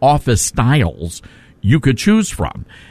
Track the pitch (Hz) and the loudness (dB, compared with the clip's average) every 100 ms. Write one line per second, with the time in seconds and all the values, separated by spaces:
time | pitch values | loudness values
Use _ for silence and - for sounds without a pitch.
0 | 135 147 - 107 - - 120 147 90 60 | 0 2 0 -2 -2 0 2 2 0 -4
1 | 85 - - - - _ 98 151 135 123 | -10 -10 -20 -20 -20 _ 0 2 2 0
2 | 202 214 202 - 76 - - - - | 2 2 0 -4 -6 -8 -16 -20 -20